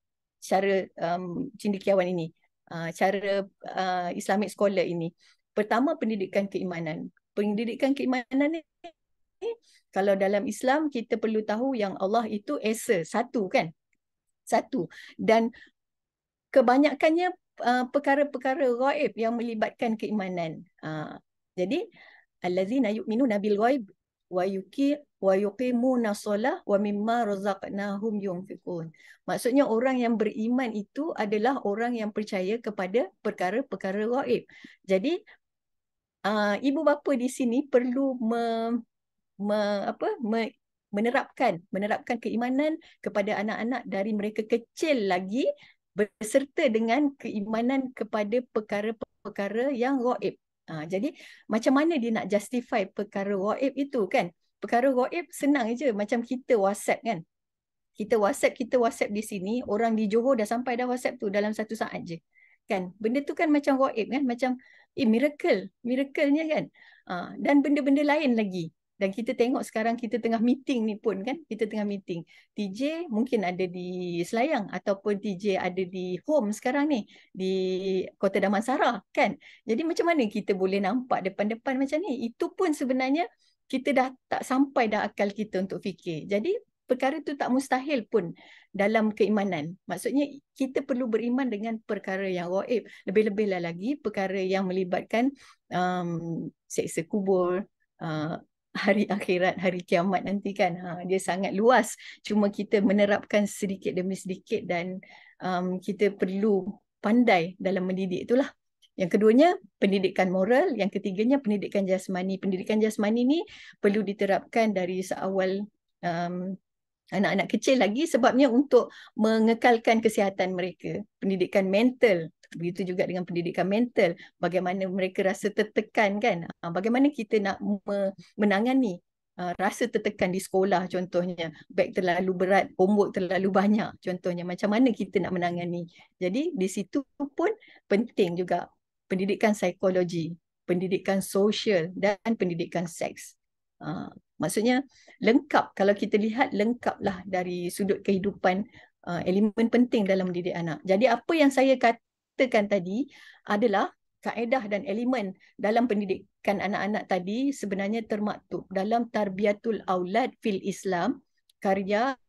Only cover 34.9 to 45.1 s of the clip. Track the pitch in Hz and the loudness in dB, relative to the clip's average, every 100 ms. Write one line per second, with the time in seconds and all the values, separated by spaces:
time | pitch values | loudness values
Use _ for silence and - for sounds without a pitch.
34.9 | 190 247 359 - - _ _ _ _ _ | 0 2 -2 -6 -20 _ _ _ _ _
35.9 | _ _ _ 196 214 208 202 277 285 294 | _ _ _ -2 0 0 0 0 2 2
36.9 | 294 - 269 254 - 247 240 294 247 254 | 2 0 0 -2 -2 0 0 2 2 2
37.9 | 247 269 254 220 233 233 226 226 233 - | 0 -2 0 -2 0 0 -2 -2 -2 -4
38.9 | _ _ _ _ - 202 214 202 202 208 | _ _ _ _ -8 -2 0 0 0 -4
39.9 | 220 339 403 214 226 226 - _ _ _ | -4 -4 -2 -2 -2 -2 -8 _ _ _
40.9 | 202 233 254 - - 247 170 - 190 208 | -2 0 0 -2 0 0 0 -4 -4 -2
41.9 | - - 240 233 220 247 262 311 320 - | -2 -2 -6 -4 -2 0 0 0 -2 -10
42.9 | _ - 208 202 196 214 190 226 254 190 | _ -6 -4 -2 -2 -4 -4 -4 -6 -6
43.9 | 190 208 214 214 214 220 233 - - 320 | -4 -2 -2 -4 -4 -2 -2 -4 -4 0
44.9 | 269 196 | 2 2